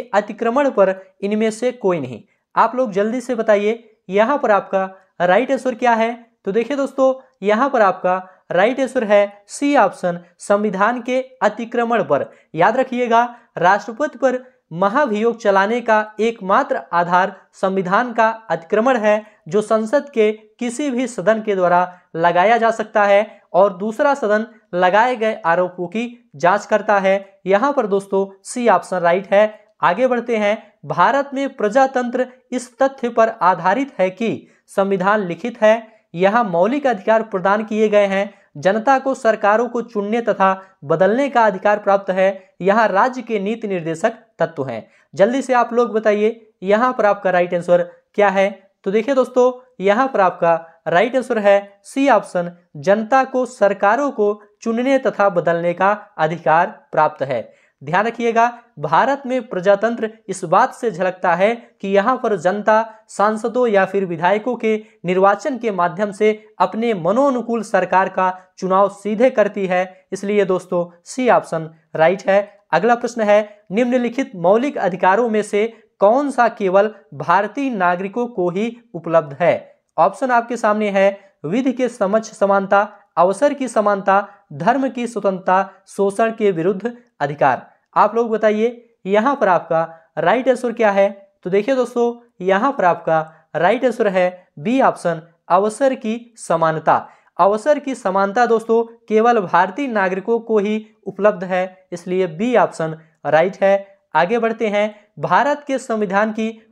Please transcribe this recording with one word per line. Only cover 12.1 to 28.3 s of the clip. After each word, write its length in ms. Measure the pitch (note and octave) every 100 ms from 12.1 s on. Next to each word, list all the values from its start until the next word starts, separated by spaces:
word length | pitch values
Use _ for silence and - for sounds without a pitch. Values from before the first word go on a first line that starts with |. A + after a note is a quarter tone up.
| C#3 - - _
याद 220 | D#3 F#3 A#3+
रखिएगा, 460 | B3+ B3 B3 A3+ A#3+ - _ -
राष्ट्रपति 600 | F#3 G#3 G3+ A3+ D4+ A#3+
पर 260 | C4 B3 B3 _ _
महाभियोग 640 | D#3+ G3 B3 D4 G#3 A#3 A3+
चलाने 440 | G#3 G3 G3 A#3+
का 240 | A#3 G#3+ G#3+ -
एकमात्र 600 | A3+ A#3 F#3 A3 C#4 B3+ -
आधार 420 | E3+ F3 F3+ F#3+ G3 _
संविधान 600 | - F#3+ F#3+ F3+ G3+ B3
का 160 | A#3 A3 A3+ -
अतिक्रमण 460 | E3+ - G#3 A#3+ B3
है, 280 | G#3+ G#3+ G#3+ _ -
जो 120 | G3
संसद 480 | G#3+ A3 A3 C#4+ C#4+
के 200 | A3+ G#3+
किसी 580 | G#3+ - _ A#3+ A#3+ D4
भी 160 | A#3+ B3
सदन 360 | G#3+ F3+ A3
के 120 | G#3+
द्वारा 460 | F#3+ F3 F3 F3+ - _ E3
लगाया 400 | E3+ F3 G3 A#3
जा 120 | A3+
सकता 340 | A3+ G#3+ G#3+
है 220 | G3+ G3+ G#3+ - _
और 240 | E3+ G3+ F3+
दूसरा 380 | G#3+ A3 C#4+
सदन 320 | C#4 G#3 G#3+ A3+ - _
लगाए 400 | F3+ F3+ G3 B3 B3
गए 180 | A3 A3
आरोपों 500 | E3 E3+ F3+ F3+ F3
की 440 | G#3+ A#3 - _ C#3+
जांच 300 | E3+ G3+ -
करता 320 | G#3+ G3+ G3+
है। 420 | F#3+ G3 G3 _ F3+
यहाँ 260 | G3 C4+
पर 140 | C#4+ B3
दोस्तों 400 | G3 G3 G3 G3